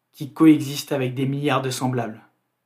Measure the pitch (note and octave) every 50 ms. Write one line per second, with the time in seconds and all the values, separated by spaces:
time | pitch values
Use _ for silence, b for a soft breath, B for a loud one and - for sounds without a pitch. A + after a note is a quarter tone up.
0 | _ _ _ - D3 C3 - - D#3+ D#3 D3+ C3+ C3 C3+ C#3+ C#3+ - - D3+ C3+
1 | B2+ B2 B2 C3+ C3+ C3+ C#3 C#3+ C#3+ D3 C3 C3+ C3 C3 A#2+ - C#3 B2+ B2+ A#2+
2 | A2+ G#2+ A2 A2+ - _ _ _ _ _ _ _ _